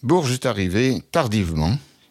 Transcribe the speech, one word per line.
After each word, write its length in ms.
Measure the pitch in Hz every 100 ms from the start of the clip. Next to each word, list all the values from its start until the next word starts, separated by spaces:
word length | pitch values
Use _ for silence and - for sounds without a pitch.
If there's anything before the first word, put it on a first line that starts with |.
Bourges 280 | 123 180 135
est 140 | 123 127
arrivé 580 | 104 92 98 131 101 -
tardivement, 680 | 170 123 107 87 78 80 143 - _ _